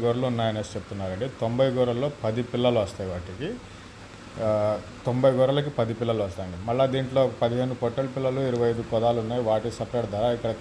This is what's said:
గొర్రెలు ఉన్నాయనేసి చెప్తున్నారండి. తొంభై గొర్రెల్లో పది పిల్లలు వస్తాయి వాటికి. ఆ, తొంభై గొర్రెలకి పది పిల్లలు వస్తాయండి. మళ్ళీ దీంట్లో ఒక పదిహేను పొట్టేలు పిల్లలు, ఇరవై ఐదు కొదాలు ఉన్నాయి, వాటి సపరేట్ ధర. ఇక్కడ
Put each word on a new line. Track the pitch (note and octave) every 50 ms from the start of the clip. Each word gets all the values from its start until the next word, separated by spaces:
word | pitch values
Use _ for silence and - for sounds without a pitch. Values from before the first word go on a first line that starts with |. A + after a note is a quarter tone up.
| A#2
గొర్రెలు | A#2+ A#2 B2 C3 B2+
ఉన్నాయనేసి | A#2+ A#2 A2+ A2+ G#2+ G#2+ G#2 - -
చెప్తున్నారండి. | G#2 F2+ - G2+ G2+ G2 F#2 F#2+ G2 A#2+ C3+ - - A#2+
తొంభై | A2+ A#2+ B2 C3+ C3+ B2 B2+
గొర్రెల్లో | B2 B2 A#2 A#2+ C3+ D3 C#3+ - -
పది | A2 A2 A#2+ A#2+ A#2+ -
పిల్లలు | B2 B2 B2 A#2+ A#2 G2+
వస్తాయి | F#2+ - - G2 F#2 F2
వాటికి. | F2 E2+ F#2 F2+ G2+ C#3 F#3 B3 B3 - - - - - - - - - - - - - - - - A2
ఆ, | G#2+ G#2+ G#2+ G#2 G#2+ G#2 G#2 - - - - - B2+
తొంభై | A#2+ B2+ C3 C3+ B2+ B2
గొర్రెలకి | C3 C3 C#3 D3 C#3+ D3 C#3+ -
పది | A#2 A2 A2+ -
పిల్లలు | A#2+ A#2 A2+ A2 G2+
వస్తాయండి. | F#2+ F#2 F#2+ F#2+ F2+ F2 F2 G2 A#2
మళ్ళీ | A#2+ B2+ C3+ C3 B2+
దీంట్లో | C3+ C3 B2+ C3 C3+ C3
ఒక | A#2+ A#2 - B2
పదిహేను | A#2 A#2 B2 B2+ B2+ B2+ - B2
పొట్టేలు | A#2 A2 C3+ C3+ B2+ B2
పిల్లలు, | C#3 C3 C3 B2+ C3+ C3+ B2+
ఇరవై | A#2+ A#2+ A#2+ A#2 A2+
ఐదు | A#2 A2+ - A#2+
కొదాలు | A2+ A2+ A#2 A#2+ A#2 A2
ఉన్నాయి, | A2 A#2+ B2 A#2+ A2
వాటి | A2 G#2+ G#2+ A#2 A2 -
సపరేట్ | A2+ - - A#2+ A2+ G2+ G2+
ధర. | G2+ A2+ B2 A#2+ A2+
ఇక్కడ | A2+ A2+ A2 -